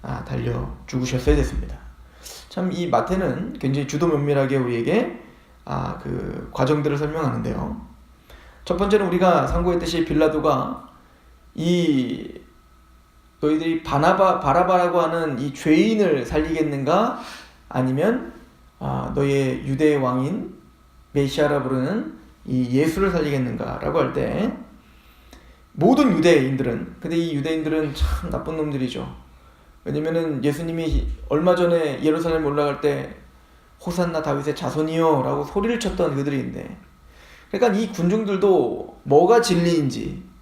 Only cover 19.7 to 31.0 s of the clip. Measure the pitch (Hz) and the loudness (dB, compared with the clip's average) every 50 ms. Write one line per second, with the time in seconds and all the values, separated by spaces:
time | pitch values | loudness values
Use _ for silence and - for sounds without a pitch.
19.7 | 135 135 156 151 147 143 131 123 127 127 131 147 190 233 - - - - - - | 0 4 4 4 4 4 2 0 0 0 -2 -2 -4 -6 -6 -10 -12 -18 -20 -20
20.7 | - _ - - _ - - _ - 143 139 135 - 165 147 147 147 143 127 127 | -20 _ -20 -20 _ -20 -20 _ -2 0 0 0 2 0 2 2 2 0 -2 -2
21.7 | 131 131 127 151 196 233 302 - - - - - - _ - - 127 127 127 120 | -2 -2 -2 -2 -2 -4 -4 -6 -12 -16 -20 -20 -20 _ -8 -4 -2 -2 0 2
22.7 | 123 135 151 165 160 190 196 196 175 170 151 147 143 135 127 123 123 117 - - | 2 2 2 2 2 2 0 2 2 0 0 0 0 0 -2 -2 -4 -6 -6 -6
23.7 | - - - 147 147 165 135 131 - - 127 110 - - 208 254 - - - - | -6 -4 -4 -2 0 0 0 0 0 -2 -2 -2 -2 -2 -2 -2 -4 -6 -16 -20
24.7 | - - - - - - _ - - - - - - - - - - _ - _ | -20 -20 -20 -20 -20 -20 _ -20 -20 -20 -20 -20 -20 -20 -20 -20 -20 _ -20 _
25.7 | _ - 160 208 269 294 285 247 180 156 - 175 170 147 131 131 135 131 - 127 | _ 2 4 4 6 6 6 4 4 4 6 6 6 6 4 2 0 0 -2 -2
26.7 | 113 - - - - - - 156 165 170 170 165 156 139 139 165 160 160 156 156 | -2 -4 -6 -10 -14 -12 -8 -4 -2 -2 -2 -2 -2 -4 -2 -2 -4 -2 -2 -2
27.7 | 156 156 156 147 135 - - - - - - 170 - 131 - 160 160 160 151 151 | -2 -2 -2 -4 -2 -2 -2 -2 -2 -4 -4 -6 -6 -6 -6 -6 -6 -4 -4 -4
28.7 | 139 135 131 123 - - 123 127 127 - - - - - - - - _ - - | -2 -2 -4 -4 -4 -8 -10 -10 -12 -16 -20 -20 -20 -20 -20 -20 -20 _ -20 -20
29.7 | - - - - 143 147 156 160 165 170 165 160 147 135 113 151 143 - 170 165 | -20 -14 -8 -6 -4 -4 -2 -2 -2 -2 -2 -2 -4 0 0 -2 -2 -2 -6 -6
30.7 | 165 165 160 156 - - | -4 -4 -2 0 0 0